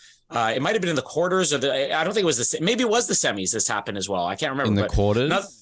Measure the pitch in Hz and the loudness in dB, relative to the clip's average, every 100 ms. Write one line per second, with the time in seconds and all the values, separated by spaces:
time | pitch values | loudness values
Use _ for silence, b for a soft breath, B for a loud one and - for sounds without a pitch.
0 | B B - 117 113 117 160 214 180 147 | B B -6 -2 0 0 -2 -2 0 -2
1 | - 151 175 185 180 143 135 135 139 156 | -2 -2 0 2 2 2 0 0 0 0
2 | 165 202 175 123 120 - 170 240 240 233 | 0 0 2 2 2 0 0 0 2 2
3 | - 196 143 101 92 110 - 107 113 98 | 2 2 0 0 -2 -2 0 -2 -4 -6
4 | 95 92 87 98 151 135 120 101 104 - | -4 -2 -2 -4 -4 -2 0 2 2 2
5 | 101 110 143 190 196 - | 2 2 2 0 -4 -16